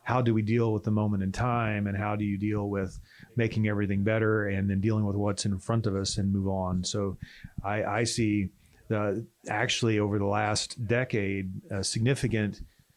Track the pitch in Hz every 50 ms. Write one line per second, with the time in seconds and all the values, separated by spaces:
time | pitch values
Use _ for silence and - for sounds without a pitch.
0 | _ - 117 127 123 117 113 110 110 104 117 117 117 113 107 104 - 113 107 107
1 | 107 107 104 98 95 95 95 - 120 123 120 120 117 107 107 104 101 101 98 98
2 | 104 104 104 104 104 104 101 98 101 107 107 104 101 101 101 98 95 92 - -
3 | - - - - - - - - 117 110 - 110 107 107 104 104 104 95 98 98
4 | 98 107 110 110 110 110 110 107 104 101 98 98 98 98 98 98 98 110 110 107
5 | 107 101 98 101 101 104 101 - - 110 98 92 - - 117 117 107 110 95 98
6 | 98 98 - - 98 98 98 98 95 98 95 95 92 92 92 92 90 - - 104
7 | 101 98 - - - - - - - - - - - 98 104 107 101 98 101 110
8 | 120 117 - - 120 104 104 104 98 90 - _ - - - - - - 120 107
9 | 104 104 98 107 117 - _ _ - - 107 107 117 123 - - - 113 110 104
10 | 104 101 101 104 101 101 101 104 107 104 107 104 - - - - 117 98 117 120
11 | 131 127 - 113 101 98 98 98 98 92 95 101 - - 107 98 95 - - 113
12 | 110 120 139 - - 117 113 110 107 104 98 - - - _ _ _ _ _